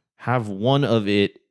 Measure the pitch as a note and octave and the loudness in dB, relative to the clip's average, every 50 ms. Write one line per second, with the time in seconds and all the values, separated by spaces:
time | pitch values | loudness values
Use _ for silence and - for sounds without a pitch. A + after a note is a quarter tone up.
0 | _ _ _ _ - A#2 B2 B2+ A2 G#2+ G2 F#2+ G#2+ C3 C3+ C#3+ C#3+ G2+ A#2 A2+ | _ _ _ _ -4 -2 -2 -2 -2 -4 -6 -4 0 0 2 2 2 2 0 0
1 | G#2 G2+ G2+ G#2 G2+ F#2+ - _ _ _ | 0 2 2 2 2 0 -2 _ _ _